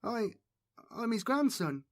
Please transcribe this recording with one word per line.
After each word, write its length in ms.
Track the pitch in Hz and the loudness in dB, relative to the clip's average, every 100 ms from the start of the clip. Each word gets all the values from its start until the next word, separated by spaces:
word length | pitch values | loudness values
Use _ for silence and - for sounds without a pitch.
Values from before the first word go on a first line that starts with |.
I, 260 | 190 233 214 - _ _ _ - - | -4 -2 -2 -4 _ _ _ -20 -20
I'm 180 | - 233 | -6 -2
his 120 | 226 | -2
grandson 600 | - 269 285 - 170 139 139 | 2 4 4 2 -2 -2 -8